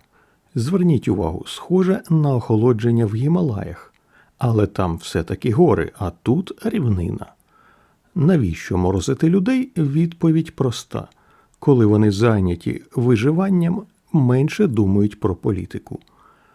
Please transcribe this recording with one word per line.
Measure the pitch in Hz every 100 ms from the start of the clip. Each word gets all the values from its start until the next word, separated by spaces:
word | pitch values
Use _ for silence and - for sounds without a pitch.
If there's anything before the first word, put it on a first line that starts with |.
| _ _ _ _ _ -
Зверніть | 117 190 180 135 -
увагу: | 101 82 85 -
схоже | - - 180 185 196 -
на | 160 147 127
охолодження | - 110 120 117 117 117 113
в | 110
Гімалаях. | 139 175 165 101 80 87 - _ _ _ _ -
Але | 120 113 101
там | - 92 82
все-таки | - 95 82 95 -
гори, | 107 170 92 - -
а | 95 82
тут | - 139 190 -
рівнина. | 220 220 123 95 85 - - _ _ _ _ _ _ _ _ -
Навіщо | 147 180 98 80 - 90
морозити | 90 95 101 131 165
людей? | 190 190 262 262 -
Відповідь | 147 147 170 170 165 160 160 -
проста. | 131 117 - - - _ _ _ _ _
Коли | - 131 107
вони | 104 107
зайняті | 98 117 107 92 85 - - - -
виживанням, | 123 117 127 160 196 180 170 180 - _ _
менше | 160 123 127 151 - 202
думають | 113 101 98 104 -
про | 98 92
політику. | - 95 90 - - - _ _ _ _ _